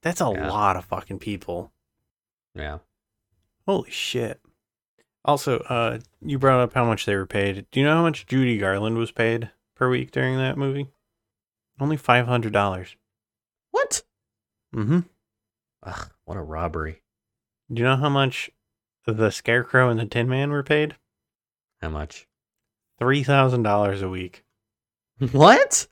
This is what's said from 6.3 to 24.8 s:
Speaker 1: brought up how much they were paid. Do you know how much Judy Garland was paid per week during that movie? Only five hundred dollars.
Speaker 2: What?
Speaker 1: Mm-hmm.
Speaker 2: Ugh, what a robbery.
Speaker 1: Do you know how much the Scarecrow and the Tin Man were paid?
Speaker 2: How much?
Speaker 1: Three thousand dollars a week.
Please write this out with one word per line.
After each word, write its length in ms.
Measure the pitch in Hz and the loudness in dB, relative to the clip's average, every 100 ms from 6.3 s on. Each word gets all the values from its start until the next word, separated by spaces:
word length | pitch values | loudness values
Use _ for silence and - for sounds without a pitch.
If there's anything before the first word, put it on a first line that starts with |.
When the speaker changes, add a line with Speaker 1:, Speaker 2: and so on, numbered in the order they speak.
| 139 | 0
Speaker 1:
brought 220 | 135 127 | 4 4
up 160 | 120 | 2
how 100 | 131 | 2
much 220 | 117 110 - | 0 0 0
they 80 | |
were 140 | 98 95 | -2 -2
paid. 360 | 104 101 98 - | -2 -2 -2 -6
Do 80 | - | 0
you 80 | 143 | 2
know 80 | |
how 80 | 160 | 4
much 240 | 170 156 - | 2 -2 -2
Judy 320 | 131 127 110 | 0 2 0
Garland 400 | 95 98 107 113 | 0 0 0 -2
was 140 | 113 | -4
paid 400 | - 117 117 113 _ _ _ | 0 0 0 -6 _ _ _
per 120 | 127 | 0
week 220 | 127 123 | 0 -2
during 260 | - 131 131 | -2 -2 0
that 200 | 131 135 | -2 -2
movie? 300 | 139 139 135 _ _ _ _ _ _ _ _ _ | -4 -4 -8 _ _ _ _ _ _ _ _ _
Only 180 | 139 156 | -4 -2
five 300 | - 123 120 | 2 2 4
hundred 260 | 123 113 | 0 0
dollars. 440 | 101 101 92 92 - _ _ _ _ _ _ _ | 0 0 -2 -10 -20 _ _ _ _ _ _ _
Speaker 2:
What? 320 | 440 554 - - _ _ _ _ _ _ | -2 -2 -4 -10 _ _ _ _ _ _
Speaker 1:
Mm-hmm. 240 | 123 107 170 175 _ _ _ _ _ _ _ | -6 0 0 0 _ _ _ _ _ _ _
Speaker 2:
Ugh, 260 | - - - _ | -16 -14 -14 _
what 120 | - 92 | -12 -12
a 60 | |
robbery. 600 | 76 78 85 80 78 78 _ _ _ _ _ _ _ | -8 -6 -4 -4 -8 -10 _ _ _ _ _ _ _
Speaker 1:
Do 100 | 117 | -2
you 40 | 123 | 0
know 80 | 131 | 2
how 100 | 143 | 2
much 420 | 139 135 - - _ _ _ _ _ - | 2 0 -2 -12 _ _ _ _ _ -6
the 240 | 110 110 | 0 0
Scarecrow 600 | - - 120 120 131 127 | 0 0 0 2 2 4
and 100 | 113 | 2
the 60 | 113 | -2
Tin 220 | 120 120 | -2 -2
Man 220 | 127 143 | -2 -2
were 140 | 147 | -4
paid? 320 | 139 151 151 - _ _ _ _ _ _ _ _ | 0 0 0 -6 _ _ _ _ _ _ _ _
Speaker 2:
How 100 | 82 | -8
much? 360 | 76 76 - _ _ _ _ _ _ _ _ | -8 -10 -14 _ _ _ _ _ _ _ _
Speaker 1:
Three 240 | 123 139 | 0 0
thousand 400 | 135 139 131 123 | 2 4 4 2
dollars 400 | 107 104 104 98 | 2 2 0 -2
a 60 | 95 | -6
week. 340 | 92 90 - _ _ _ _ | -6 -10 -14 _ _ _ _